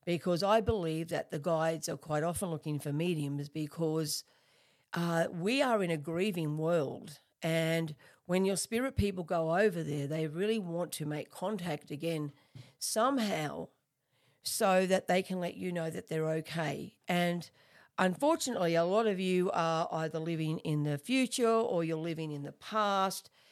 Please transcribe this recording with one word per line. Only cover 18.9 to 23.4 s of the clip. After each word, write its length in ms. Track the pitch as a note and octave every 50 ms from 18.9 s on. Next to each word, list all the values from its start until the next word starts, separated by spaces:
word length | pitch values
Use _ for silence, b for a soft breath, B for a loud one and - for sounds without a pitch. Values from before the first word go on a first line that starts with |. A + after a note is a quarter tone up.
| F#3+ A3 A#3
of 120 | G#3+ F#3+ F3+
you 300 | F#3+ F#3 F#3 F3+ F3+ F#3+
are 360 | - F3 E3 E3 D#3+ D#3+ F3 -
either 280 | - D#3+ D#3+ D#3 D#3+ D#3+
living 400 | D#3+ E3+ E3 D#3+ D#3+ D#3 D#3 -
in 240 | - D#3+ D3+ D3+ D3
the 140 | D3 D3
future 500 | C#3+ - - B3+ C4 C4 - - - A#3+
or 360 | A3+ A3+ A3+ A3+ - - E3+ E3
you're 140 | D#3+ E3
living 340 | D#3 D#3+ E3+ E3 D#3+ D#3+ D#3
in 120 | D3 C#3+ C#3+
the 80 | D3
past, 800 | - - - - G#3+ A3 G#3 G3+ G3 F#3+ F#3+ F#3+ F#3 - - - b b